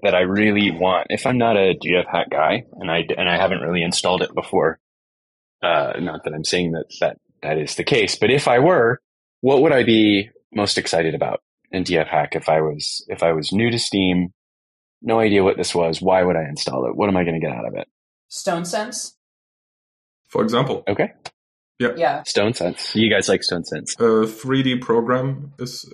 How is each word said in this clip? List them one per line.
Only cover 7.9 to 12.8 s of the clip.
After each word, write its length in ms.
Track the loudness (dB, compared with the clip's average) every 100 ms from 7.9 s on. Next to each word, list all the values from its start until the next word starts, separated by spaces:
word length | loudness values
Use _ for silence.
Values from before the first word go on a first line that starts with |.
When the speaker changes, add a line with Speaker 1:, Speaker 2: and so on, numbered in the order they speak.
| 0 0 0
Speaker 1:
but 140 | 2
if 180 | 2 2
I 120 | 4
were, 400 | 4 4 2 0 _ _ _ _
what 200 | 2 4
would 100 | 6
I 100 | 4
be 480 | 4 6 6 4 0 _ _
most 260 | -4 -2 -2
excited 360 | -2 0 0
about 280 | 0 -4 -4 -10 _ _
in 120 | -6
D 160 | 0 0
F 100 | 2
hack 260 | 0 0
if 140 | -2 0
I 120 | 2
was, 420 | 2 -4